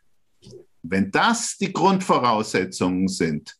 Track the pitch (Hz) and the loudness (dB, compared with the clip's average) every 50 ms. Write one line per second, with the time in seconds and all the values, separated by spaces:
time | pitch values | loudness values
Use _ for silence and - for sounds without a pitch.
0 | _ _ _ _ _ _ _ _ - - - - - _ _ _ - - - 95 | _ _ _ _ _ _ _ _ -20 -20 -20 -20 -20 _ _ _ -6 -2 -2 0
1 | 98 - - 156 185 220 233 226 - - - - 196 170 - - 160 196 190 185 | 0 0 0 2 2 2 2 0 -4 -6 -6 -6 -6 -4 0 2 4 4 4 2
2 | - - 175 143 123 120 113 107 107 - - 95 92 92 - - - 90 92 92 | 2 0 0 2 2 2 2 0 0 -2 -2 -2 -2 -2 -2 -2 0 0 2 0
3 | 95 92 92 - 87 80 76 73 - - - | 0 0 0 0 -2 -2 -2 -4 -8 -12 -20